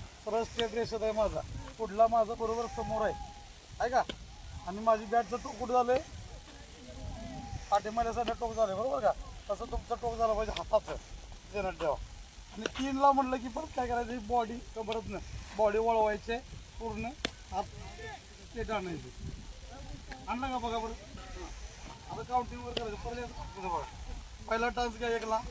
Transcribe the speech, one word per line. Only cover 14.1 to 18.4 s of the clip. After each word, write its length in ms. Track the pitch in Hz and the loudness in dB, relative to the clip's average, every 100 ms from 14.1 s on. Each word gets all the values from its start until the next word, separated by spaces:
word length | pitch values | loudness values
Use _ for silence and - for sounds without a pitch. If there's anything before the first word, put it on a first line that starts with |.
| 247 208 | -4 0
बॉडी 300 | 240 220 233 - 220 | 2 2 -2 -8 -6
कमरत 260 | 214 226 202 | -2 -2 -2
नाही, 180 | 196 - - - 196 | -6 -6 -8 -4 4
बॉडी 200 | 214 214 | 6 6
वळवायचे 600 | 226 226 214 208 - 233 - - - - | 6 6 6 4 0 -4 -4 -12 -12 -8
पूर्ण, 260 | 226 214 233 294 - - - | -4 -4 -4 -4 -6 -6 -6
हात 120 | 190 | -2
स्ट्रेट 1080 | 208 - 339 370 453 392 - - | -2 -6 -10 -8 -8 -10 -12 -16